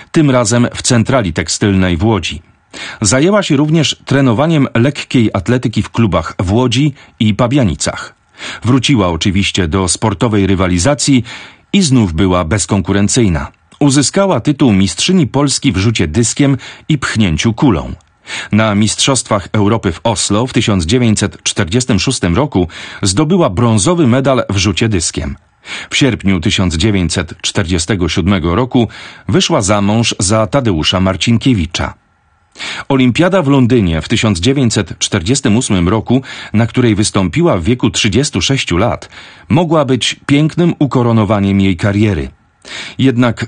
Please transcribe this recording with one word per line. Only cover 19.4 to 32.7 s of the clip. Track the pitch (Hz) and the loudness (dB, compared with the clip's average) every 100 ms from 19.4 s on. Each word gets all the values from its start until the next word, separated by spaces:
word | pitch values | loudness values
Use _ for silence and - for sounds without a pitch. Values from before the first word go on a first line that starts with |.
| - | -2
Europy | 107 101 113 95 | 0 2 2 -2
w | 80 | -2
Oslo | - 101 - 104 127 | -4 -2 0 0 0
w | |
tysiąc | 123 113 95 80 | -2 0 0 0
dziewięćset | 113 120 101 95 - | 2 2 2 -2 -4
czterdziestym | - - 80 120 - 156 | -6 -4 -2 -2 0 0
szóstym | 139 123 90 92 | 0 -2 0 0
roku | 147 98 87 - - - | 0 0 -2 -6 -16 -6
zdobyła | 101 101 156 185 139 | -2 0 2 2 2
brązowy | 92 120 110 165 175 131 | 2 2 2 2 2 2
medal | 127 135 - - | 2 2 0 -2
w | 98 | -2
rzucie | 101 87 113 | -2 0 0
dyskiem. | 92 - - 73 69 _ _ - - - | 0 -2 -6 -8 -10 _ _ -16 -14 -6
W | - | 0
sierpniu | 135 104 95 92 | 0 0 0 0
tysiąc | 107 - 95 80 | 0 0 0 0
dziewięćset | 107 98 82 - 76 - | 0 0 0 -2 -6 -8
czterdziestego | - - 85 87 - 98 87 | -6 -4 -2 -2 -2 -2 -2
siódmego | 101 90 95 85 92 | 0 0 0 0 0
roku | 127 127 113 - - - - | 0 0 0 -4 -20 -12 -2
wyszła | 165 190 156 | 0 0 0
za | 95 104 | 0 0
mąż | 101 113 110 - | 2 2 0 -2
za | 95 110 107 | 0 0 0
Tadeusza | 143 117 80 76 92 | 0 0 0 0 0
Marcinkiewicza. | 95 87 - 117 139 107 80 - 71 - _ _ _ _ _ - - | 0 0 0 2 2 0 -2 -4 -8 -10 _ _ _ _ _ -16 -12